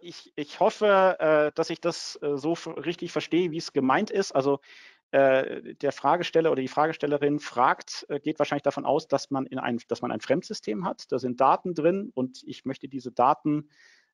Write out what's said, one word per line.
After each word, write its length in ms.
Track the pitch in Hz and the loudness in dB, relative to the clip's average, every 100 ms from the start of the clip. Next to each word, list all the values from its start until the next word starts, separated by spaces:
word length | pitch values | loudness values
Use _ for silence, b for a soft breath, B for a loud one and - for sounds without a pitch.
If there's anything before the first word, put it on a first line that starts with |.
ich, 280 | 175 - - - | -6 -18 -14 -10
ich 240 | 143 - | -10 0
hoffe, 560 | 196 - 214 196 190 175 | 0 4 4 6 6 4
äh, 340 | 156 156 151 | 4 4 4
dass 160 | - 165 | 0 -4
ich 100 | 165 | -2
das, 380 | 170 - - - | -4 -4 -8 -8
äh, 140 | 147 143 | -4 -2
so 160 | 143 | -2
f-, 240 | 170 170 160 | -4 -4 -8
richtig 360 | 139 175 175 | -6 -6 -6
verstehe, 380 | - - 165 180 | -6 0 0 0
wie 60 | 156 | -2
es 160 | - | -4
gemeint 380 | 143 131 143 208 | 0 2 2 2
ist. 220 | 190 196 | -2 -2
Also, 280 | 143 135 139 B B B B _ | 0 0 -2 B B B B _
äh, 640 | 139 135 131 - - - - | 4 6 4 0 -6 -12 -6
der 140 | 143 | -6
Fragesteller 600 | - 139 175 170 165 160 | -2 0 0 2 2 2
oder 80 | 131 | 0
die 80 | 131 | 0
Fragestellerin 720 | - 156 156 147 143 143 147 | 0 0 -2 -2 0 0 0
fragt, 640 | - 120 131 185 - - - | -4 2 2 2 -4 -14 -8
äh, 100 | 147 | -6
geht 180 | 151 156 | -6 -2
wahrscheinlich 240 | 147 143 | -2 0
davon 220 | 143 143 | -2 -2
aus, 240 | 135 143 - | 0 0 0
dass 220 | 139 - | -4 -2
man 160 | 139 131 | -6 -4
in 120 | 131 | -6
ein, 220 | 131 120 - | -4 -4 -4
dass 140 | 113 | -6
man 100 | 120 | -4
ein 80 | 117 | -6
Fremdsystem 640 | - 156 - 214 - 208 | -2 -2 -2 -10 -6 -6
hat, 260 | 180 - - | -6 -8 -6
da 80 | 131 | -4
sind 220 | 127 123 | -4 2
Daten 340 | 131 175 185 | 2 2 0
drin 360 | 170 156 190 202 | 0 0 0 -4
und 300 | - 127 127 | -4 -6 -6
ich 220 | - - - | -14 -10 -10
möchte 220 | 143 139 | -10 -10
diese 220 | 139 123 | -12 -6
Daten, 600 | 117 123 151 156 151 151 b b b b | 2 2 2 0 -2 -4 b b b b